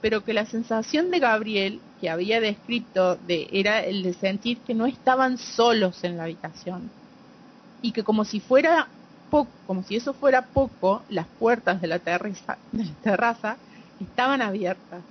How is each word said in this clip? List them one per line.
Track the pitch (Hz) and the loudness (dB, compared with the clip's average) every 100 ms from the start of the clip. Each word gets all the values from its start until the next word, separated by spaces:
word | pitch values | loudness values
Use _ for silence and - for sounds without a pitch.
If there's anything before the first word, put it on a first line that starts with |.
pero | 220 214 | 0 -2
que | 220 | -2
la | 220 220 | -2 -2
sensación | 226 233 226 220 302 359 | -6 -4 -4 -2 -2 0
de | 349 | 2
Gabriel | 254 220 220 208 196 214 - - | 2 2 0 -2 -2 -6 -16 -8
que | 170 | -4
había | 165 190 226 | -4 0 0
descrito | 220 208 - 233 - 185 185 175 | 0 -4 -4 -6 -2 0 2 0
de, | 175 175 - | -2 -4 0
era | 196 196 220 | 0 2 2
el | 185 196 | 0 -2
de | 185 | -4
sentir | 180 196 196 233 240 | -2 -2 -2 -4 -6
que | - 226 | -4 0
no | 240 | 0
estaban | 254 - 254 262 247 | 0 0 2 2 -2
solos | - - 233 226 185 - | -6 2 4 4 2 -2
en | 175 170 | -6 -6
la | |
habitación, | 165 165 165 165 180 180 226 - - - - - - - - - | -8 -10 -14 -12 -12 -10 -12 -18 -20 -20 -20 -20 -20 -20 -20 -8
y | 240 | -4
que | 226 | -2
como | 208 214 208 | 0 0 0
si | 214 | -4
fuera | - 262 320 330 - - - - - | 4 4 6 2 0 -10 -20 -20 0
po-, | 302 254 - - | 2 2 -8 -8
como | 190 | -6
si | 190 214 | -4 -4
eso | 277 | -4
fuera | 269 277 254 | 0 2 2
poco, | 254 269 262 - 185 208 - | 2 0 0 0 0 0 -2
las | 202 165 - | -6 -6 0
puertas | 233 233 - 190 | 2 2 0 -2
de | 170 | -2
la | 175 | -4
terraza, | 170 175 208 190 - - - | -2 -4 -4 -8 -10 -12 -8
de | 220 185 | -6 -6
la | 151 | -4
terraza | 220 196 233 226 214 254 - - - - | -2 2 0 -2 -8 -10 -16 -20 -20 -16
estaban | 185 - 254 277 | -8 -2 0 0
abiertas. | 220 196 180 185 - 175 175 | -2 -2 -4 -6 -10 -18 -18